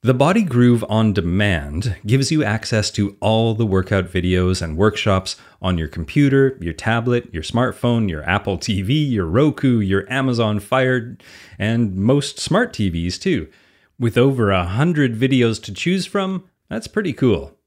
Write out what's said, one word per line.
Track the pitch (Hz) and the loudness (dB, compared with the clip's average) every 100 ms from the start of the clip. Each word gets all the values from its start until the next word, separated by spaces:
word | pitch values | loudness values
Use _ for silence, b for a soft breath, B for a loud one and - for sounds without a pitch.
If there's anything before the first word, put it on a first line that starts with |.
| 117 | 2
The | |
Body | 123 147 208 | 2 4 2
Groove | 185 120 123 120 - | 2 4 4 4 2
on | 107 110 | 2 2
Demand | 98 85 92 104 85 71 76 113 90 104 | 2 0 0 2 0 -2 -6 -4 -6 0
gives | 131 135 | 0 2
you | 156 | 0
access | 107 110 - 110 104 | 0 -2 -2 -2 -2
to | - 101 - | -2 -4 -2
all | 104 110 117 | 0 2 0
the | 110 113 | 0 0
workout | 95 92 98 90 | 0 0 -2 0
videos | 92 87 90 92 92 | -2 0 2 2 0
and | 85 78 | -4 2
workshops | 107 - 110 95 - - B B | 2 2 0 0 -2 -12 B B
on | 95 87 | -2 -2
your | 78 | -4
computer, | - 80 143 143 139 135 131 | -6 -2 2 4 4 2 0
your | 82 | -8
tablet, | - - 117 120 120 - | -6 -2 -2 0 -2 -2
your | 80 | -10
smartphone, | - 117 127 - 120 117 104 | -4 -2 -2 -2 0 0 0
your | 78 73 | -2 -2
Apple | 98 - 92 | -2 -2 -4
T | - 95 | -2 -4
V, | 98 | 0
your | 151 147 113 85 | 0 0 0 0
Roku, | 101 151 139 135 120 | 2 2 2 2 2
your | 98 98 - | 2 0 -2
Amazon | 131 135 117 110 104 | -2 0 0 0 -2
Fire, | - 131 127 127 113 - B B B B | -2 0 2 0 -4 -16 B B B B
and | 104 117 110 92 | -2 0 0 0
most | 104 143 - - | 2 2 0 -10
smart | - 196 240 | -2 -2 -2
T | - 101 | -2 -2
Vs | 85 87 - | -2 -4 -4
too. | 190 139 - b b b b _ | -2 -2 -4 b b b b _
With | 117 - | -2 2
over | 139 131 104 | 2 4 2
a | 95 87 | 2 0
hundred | 101 160 151 135 110 | 0 0 2 0 0
videos | 131 131 117 107 | 0 2 2 -2
to | - | -10
choose | 98 170 190 180 | -6 -4 -4 -4
from, | 202 190 190 - _ _ | -4 -4 -6 -10 _ _
that's | 226 - | -12 -8
pretty | - 190 | -6 -6
cool. | 123 127 87 - _ | 0 2 0 -4 _